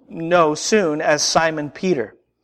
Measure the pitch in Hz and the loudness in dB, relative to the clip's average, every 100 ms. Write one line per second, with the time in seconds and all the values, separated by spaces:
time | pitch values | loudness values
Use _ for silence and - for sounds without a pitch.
0 | - 175 165 175 156 151 - 214 170 151 | -16 -10 0 2 2 0 0 0 0 0
1 | 165 151 - 170 165 156 147 - 190 147 | 0 0 0 0 0 -2 -8 -4 -2 -2
2 | 107 - _ _ | -4 -12 _ _